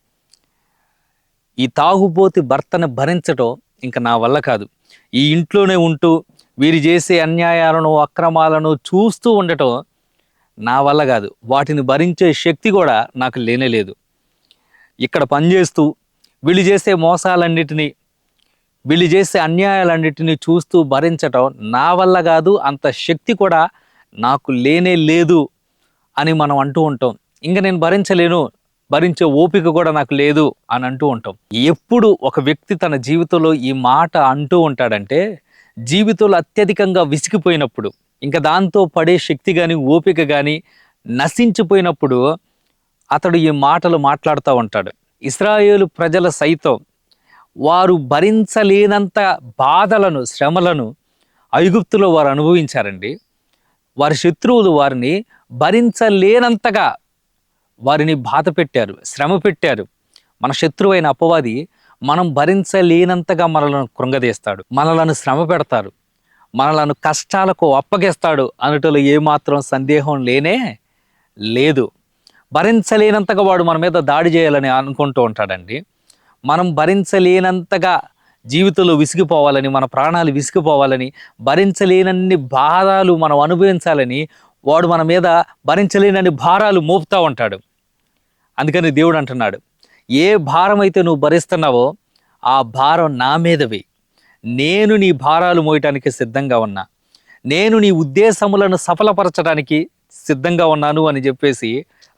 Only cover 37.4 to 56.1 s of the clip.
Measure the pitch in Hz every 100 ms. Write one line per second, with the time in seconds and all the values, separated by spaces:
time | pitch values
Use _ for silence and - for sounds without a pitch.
37.4 | 180 165 139 - 104 - _ - 143 160
38.4 | 151 170 190 202 180 - 160 180 - 151
39.4 | - 170 170 165 135 160 160 165 147 147
40.4 | 143 156 - _ _ _ - 120 151 -
41.4 | 240 196 180 196 180 156 143 123 131 165
42.4 | _ _ _ _ _ _ - 147 185 170
43.4 | 156 147 139 165 175 165 139 147 160 143
44.4 | - 127 110 104 95 - _ _ 135 -
45.4 | 202 214 208 208 185 - 170 175 175 -
46.4 | 151 160 156 117 _ _ _ _ _ _
47.4 | _ - 139 175 185 180 131 147 190 220
48.4 | 208 - 208 196 208 208 196 - 196 175
49.4 | 123 - 135 165 202 220 196 147 120 -
50.4 | 143 175 175 160 113 - _ _ _ _
51.4 | - 127 180 202 180 214 196 165 143 139
52.4 | 151 175 147 139 101 95 104 170 _ _
53.4 | _ _ _ _ _ - 147 151 175 165
54.4 | - 247 196 151 139 131 123 185 226 _
55.4 | _ 120 151 220 240 - 226